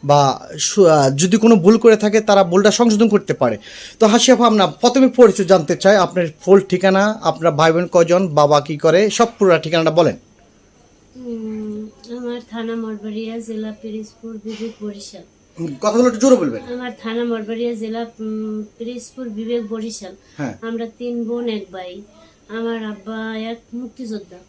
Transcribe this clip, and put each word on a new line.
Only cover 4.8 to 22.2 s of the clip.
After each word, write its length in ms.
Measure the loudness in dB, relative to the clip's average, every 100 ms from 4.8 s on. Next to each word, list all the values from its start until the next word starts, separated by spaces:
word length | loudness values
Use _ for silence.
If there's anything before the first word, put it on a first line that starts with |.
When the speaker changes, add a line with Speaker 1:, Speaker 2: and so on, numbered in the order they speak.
| 0 4 2
Speaker 1:
পরিচয় 380 | 6 6 6 2
জানতে 280 | 2 2 0
চাই, 200 | 2 4
আপনার 320 | 2 -2 -6 -6
ফুল 180 | 4 4 4
ঠিকানা, 500 | 0 2 2 0 0
আপনার 300 | -4 0 -2 2
ভাই 120 | 2
বোন 160 | 2 2
কজন, 360 | 2 4 2 0
বাবা 340 | 2 4 2
কি 160 | 0 -2
করে, 320 | 2 2 2
সব 180 | 0 -2 0
পুরো 180 | 2 2
ঠিকানাটা 280 | 0 -2 0
বলেন। 240 | 2 0 0 _ _ _ _ _ _ _ _ _ -20
Speaker 2:
উম, 720 | -14 -10 -10 -10 -10 -12 -14 _ -16 -12
আমার 240 | -10 -10 -12
থানা 240 | -12 -8 -8
মঠবাড়িয়া, 640 | -8 -10 -10 -10 -10 -12
জেলা 320 | -12 -10 -10 -12
পিরোজপুর, 580 | -14 -12 -14 _ -18 -14
বিবেক, 300 | -14 -12 -12 -12
বরিশাল। 380 | -14 -14 -18 -20 -20 _ _ -12
Speaker 1:
হুম, 80 | -10 -6
কথাগুলো 260 | -2 2 2
একটু 120 | 2
জোরে 160 | 2 2
বলবেন। 260 | -2 -6 -12
Speaker 2:
আমার 180 | -12 -12 -12
থানা 200 | -10 -6
মঠবাড়িয়া, 500 | -6 -6 -8 -8 -8
জেলা, 320 | -8 -10 -10 -10 _
উম, 440 | -10 -10 -8 -10 -12 _
পিরোজপুর, 520 | -14 -14 -16 -14 -12
বিবেক, 380 | -10 -8 -8 -8
বরিশাল। 440 | -10 -10 -12 -18 -20 _ -12
Speaker 1:
হ্যাঁ। 160 | -10 -10
Speaker 2:
আমরা 240 | -10 -10 -10 _
তিন 260 | -10 -8
বোন, 260 | -8 -6 -6
এক 160 | -8 -10
ভাই। 300 | -16 -16 -18 -20 _